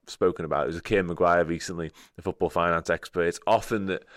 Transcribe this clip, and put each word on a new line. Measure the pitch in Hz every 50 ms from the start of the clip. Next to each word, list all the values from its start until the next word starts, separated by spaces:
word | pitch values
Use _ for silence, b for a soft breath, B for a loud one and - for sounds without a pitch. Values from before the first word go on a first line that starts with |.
| _
spoken | - - - 98 90 85 - 85
about | 76 71 71 73 60
is | 82 85
Kieran | - - 113 98 92 85
Maguire | 85 76 90 85 87 87 85
recently, | 80 85 80 - - 90 85 82 78 B B B B B
the | - -
football | 95 87 - 92 82
finance | - 87 85 87 85 82 82 -
expert. | 85 82 - - - 90 85
It's | 87 85 - -
often | 90 110 110 - - 117 107 98
that | 95 90 - - B B